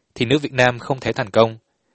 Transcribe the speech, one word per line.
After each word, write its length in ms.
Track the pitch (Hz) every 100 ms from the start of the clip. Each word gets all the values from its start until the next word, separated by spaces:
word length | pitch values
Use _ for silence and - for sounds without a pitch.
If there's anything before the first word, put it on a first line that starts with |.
| _ -
thì 100 | 117
nước 160 | 151
Việt 120 | 143
Nam 260 | 131 123 120
không 200 | - 131
thể 140 | 113
thành 160 | 113 110
công. 280 | 113 113 110 _ _ _